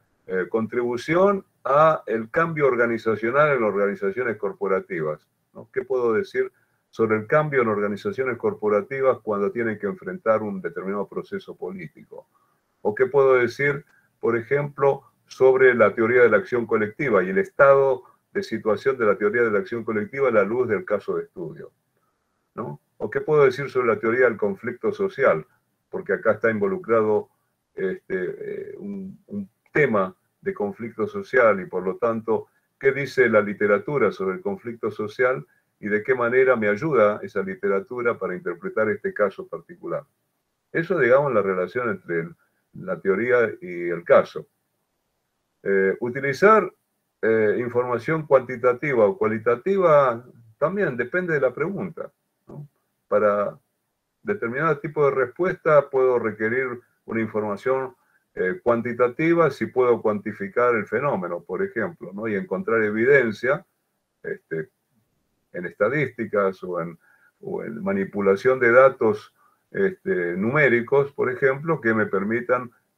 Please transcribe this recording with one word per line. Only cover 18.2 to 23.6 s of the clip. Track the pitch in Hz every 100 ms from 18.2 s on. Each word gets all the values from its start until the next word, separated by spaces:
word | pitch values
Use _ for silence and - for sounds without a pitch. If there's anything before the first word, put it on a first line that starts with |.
| _
de | 101
situación | 98 107 107 101 135 131
de | 107
la | 95
teoría | 104 120
de | 117
la | 104
acción | 95 117
colectiva | 110 107 104 139 135
a |
la | 117
luz | 98 120 123
del | 98
caso | 92 101 - 85
de |
estudio? | 82 - 80 78 - _ _ _ _ _ _ _ _
¿No? | - 127 73 _ -
¿O | 107
qué | 139
puedo | 139 151
decir | 135 127